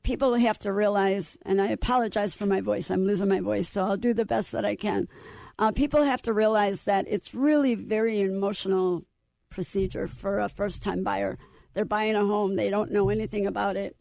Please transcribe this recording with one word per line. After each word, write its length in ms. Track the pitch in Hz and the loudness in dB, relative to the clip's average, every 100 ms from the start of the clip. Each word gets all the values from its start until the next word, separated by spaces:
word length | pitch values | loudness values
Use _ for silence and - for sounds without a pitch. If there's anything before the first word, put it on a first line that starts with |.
people 320 | - 254 269 | 0 2 2
have 240 | 240 233 214 | 4 4 2
to 120 | 208 | -2
realize, 640 | 196 208 202 196 196 175 - | 0 2 4 2 0 -4 -10
and 180 | - 392 | -2 0
I 80 | 392 | 2
apologize 640 | - - 247 226 196 202 | 0 2 2 2 0 -2
for 120 | - 202 | -2 0
my 140 | 196 | 0
voice. 300 | 196 208 180 | 0 -2 -2
I'm 160 | 185 190 | 0 2
losing 220 | 202 196 | 2 2
my 120 | 190 | 2
voice, 280 | 190 208 180 | 2 -2 -2
so 160 | 202 | -2
I'll 120 | 185 196 | -2 0
do 180 | 240 | 0
the 120 | 226 214 | 0 0
best 260 | 226 202 | 0 -2
that 120 | - | -2
I 120 | 208 208 | -2 -2
can. 320 | 208 - - - - - - - | -2 -2 -4 -8 -20 -20 -20 0
Uh, 140 | 220 | 0
people 300 | 214 285 302 | 2 2 2
have 200 | 285 254 | 2 0
to 100 | - | 0
realize 520 | 214 214 220 208 190 | 2 4 4 2 0
that 220 | - 196 - | 0 0 0
it's 260 | 208 - | -4 -6
really 400 | 208 285 302 277 | 0 2 4 4
very 460 | 226 202 214 226 214 | 0 -2 0 0 2
emotional 840 | 196 190 202 208 190 190 185 175 - _ _ _ _ | 0 0 -2 -2 0 2 2 0 -6 _ _ _ _
procedure 560 | - 180 196 185 208 190 | -8 -4 -2 -2 -4 -6
for 320 | - 196 202 | -6 -4 -2
a 100 | 202 | -4
first-time 540 | - 202 - 208 180 | -4 -6 -4 -4 -4
buyer. 360 | 190 196 202 - - - _ | -2 -2 -4 -6 -16 -20 _
They're 100 | - | -6
buying 300 | 214 208 214 | -2 -2 0
a 100 | 214 | 0
home. 320 | 202 208 202 196 | 0 0 0 0
They 140 | 208 | 0
don't 220 | 196 214 | 0 0
know 160 | 202 196 | 0 2
anything 380 | 214 220 208 202 | 0 -2 -2 -4
about 300 | 202 202 190 | -2 -2 -2
it. 200 | 202 - | -6 -10